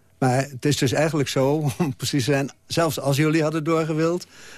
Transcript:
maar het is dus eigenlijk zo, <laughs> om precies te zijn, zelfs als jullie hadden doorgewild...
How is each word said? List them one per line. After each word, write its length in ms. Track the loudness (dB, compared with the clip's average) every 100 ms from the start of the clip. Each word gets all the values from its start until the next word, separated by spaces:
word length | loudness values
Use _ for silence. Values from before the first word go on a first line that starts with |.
| _ _
maar 200 | 0 2 -2
het 160 | -2 0
is 120 | 2
dus 140 | 0
eigenlijk 380 | 2 0 0 0
zo, 240 | 0 2
<laughs> 240 | 2 0 -2
om 180 | -2 -2
precies 300 | -2 0 2
te 60 |
zijn, 180 | 0 -2 -8 -4
zelfs 320 | 0 0 0
als 180 | 0 2
jullie 260 | 2 2
hadden 200 | 0 -2
doorgewild... 640 | 0 0 0 0 0 -2 -8 -20 -20